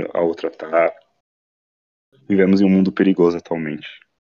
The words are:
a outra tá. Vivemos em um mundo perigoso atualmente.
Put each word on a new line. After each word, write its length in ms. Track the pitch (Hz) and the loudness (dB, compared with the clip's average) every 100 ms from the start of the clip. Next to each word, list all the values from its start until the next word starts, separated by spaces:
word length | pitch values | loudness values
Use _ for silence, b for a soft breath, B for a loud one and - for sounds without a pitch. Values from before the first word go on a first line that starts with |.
| 82 | -8
a 100 | - | -4
outra 280 | 85 82 82 | -4 -4 -8
tá. 420 | - 80 82 82 - _ _ _ _ _ _ _ _ _ _ _ _ - | -10 -4 0 0 -2 _ _ _ _ _ _ _ _ _ _ _ _ -4
Vivemos 320 | 98 95 98 | 0 2 4
em 60 | 98 | 4
um 40 | |
mundo 220 | 95 95 | 4 2
perigoso 460 | 95 95 92 85 85 | 0 0 2 2 0
atualmente. 500 | - 82 78 76 - - _ _ _ _ | -6 -8 -8 -10 -14 -20 _ _ _ _